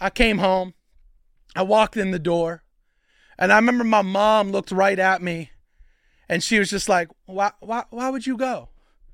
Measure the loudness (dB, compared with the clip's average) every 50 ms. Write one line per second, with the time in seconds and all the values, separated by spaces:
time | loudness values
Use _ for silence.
0 | -6 -4 0 2 2 2 2 2 2 2 2 0 -2 -4 -10 _ _ _ _ _
1 | _ _ _ _ _ _ _ _ _ _ -6 -4 -2 2 2 2 2 2 0 -4
2 | -4 -2 -4 -4 -2 -2 -2 0 -2 -4 -6 -8 _ _ _ _ _ _ _ _
3 | _ _ _ _ _ _ _ -2 2 4 4 4 4 4 2 0 0 2 2 2
4 | 2 0 0 0 2 4 4 2 2 0 -2 -4 -4 -2 0 0 2 2 2 2
5 | 2 2 2 0 -2 -6 -8 -8 -10 -14 -18 -20 _ _ _ -20 -20 _ _ _
6 | _ _ _ _ _ -4 -4 -4 -2 0 2 2 2 0 -2 -4 0 2 2 2
7 | 0 -2 _ _ _ -10 -4 -2 -2 -2 -2 _ -10 -8 -8 -8 -8 -8 -8 -8
8 | -6 -6 -6 -6 -6 -6 -6 -4 -4 -6 -6 -8 -12 -16 -20 _ _ _ _ _
9 | _ -20